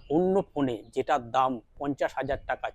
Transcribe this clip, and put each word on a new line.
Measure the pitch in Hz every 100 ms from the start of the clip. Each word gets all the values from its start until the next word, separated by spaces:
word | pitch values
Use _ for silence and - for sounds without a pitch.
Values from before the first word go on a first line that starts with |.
| -
অন্য | 151 185 190 185
ফোনে, | 147 135 107 117
যেটার | 135 127 147 117
দাম | 131 131 120 _ -
পঞ্চাশ | 143 135 160 -
হাজার | 135 135 -
টাকা, | 127 113